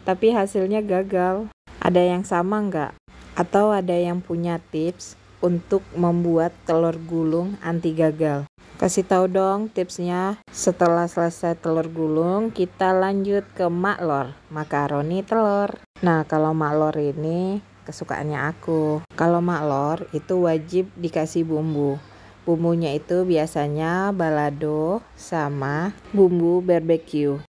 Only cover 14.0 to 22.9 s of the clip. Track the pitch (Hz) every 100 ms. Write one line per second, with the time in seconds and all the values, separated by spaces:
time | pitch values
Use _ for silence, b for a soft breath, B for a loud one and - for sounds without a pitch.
14 | 170 139 131 139 - 156 151 143 143 143
15 | 151 185 202 226 214 202 202 - - -
16 | 180 160 151 156 156 160 147 151 156 156
17 | 147 147 156 170 185 202 - - - 156
18 | 151 - 151 143 139 160 - 160 151 151
19 | - - 165 170 175 165 151 135 143 160
20 | - 151 - 185 175 160 156 180 190 -
21 | 170 165 160 165 160 156 160 147 143 143
22 | B B B B - 165 170 170 160